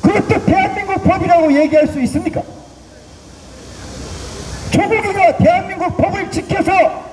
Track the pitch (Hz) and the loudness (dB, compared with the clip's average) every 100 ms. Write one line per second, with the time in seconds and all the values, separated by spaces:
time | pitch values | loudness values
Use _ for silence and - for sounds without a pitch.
0 | - 403 - 427 - 370 381 381 392 381 | 4 2 0 0 2 2 2 -4 -4 -2
1 | - 381 349 339 320 277 302 302 302 277 | 0 0 4 4 6 4 4 4 2 0
2 | 247 285 320 - - - - - - - | -2 -2 -4 -6 -10 -16 -20 -20 -20 -20
3 | - - - - - - - - - - | -20 -20 -20 -20 -20 -20 -20 -18 -16 -14
4 | - - - - - - - - 392 440 | -12 -12 -12 -12 -12 -10 -2 0 0 0
5 | 415 392 359 - 302 359 370 370 330 - | -2 2 2 4 4 4 -2 -6 -4 -2
6 | - 381 370 320 - 392 359 381 - - | -2 -2 -6 -8 -4 -2 0 4 2 0
7 | - | -12